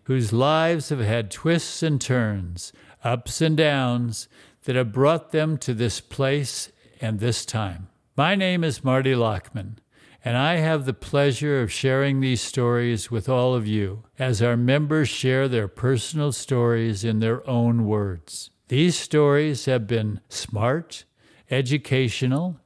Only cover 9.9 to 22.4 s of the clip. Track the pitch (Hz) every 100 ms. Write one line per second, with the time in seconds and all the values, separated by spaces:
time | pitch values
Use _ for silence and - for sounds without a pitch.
9.9 | _ - - - 120 143 175 156 160 131
10.9 | 107 - 143 143 120 147 139 110 - 131
11.9 | 131 139 135 131 120 - - 120 120 120
12.9 | 113 - 117 113 127 127 127 107 107 98
13.9 | 107 - - 131 107 120 120 120 139 151
14.9 | 156 143 - 131 131 135 123 101 - 131
15.9 | 127 - 156 147 120 - 131 120 117 113
16.9 | 101 113 110 113 120 - 120 117 117 107
17.9 | 107 101 87 - - - _ _ 123 175
18.9 | 151 - 151 147 143 156 135 - 127 107
19.9 | 117 107 104 - - - 107 117 151 165
20.9 | - - _ _ _ _ 131 127 147 -
21.9 | 131 127 - 127 135